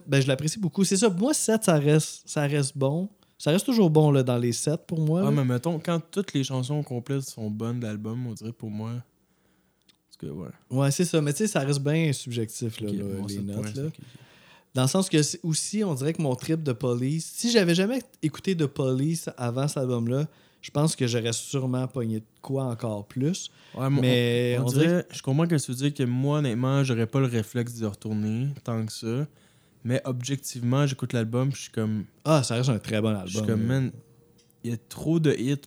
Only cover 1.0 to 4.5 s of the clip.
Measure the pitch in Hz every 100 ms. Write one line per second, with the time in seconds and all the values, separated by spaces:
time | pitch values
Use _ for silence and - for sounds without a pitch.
1 | 220 175 247 302 - 220 208 156 143 156
2 | - - - 151 143 147 135 139 135 160
3 | 196 - _ - 151 175 - 233 175 156
4 | 151 139 127 123 120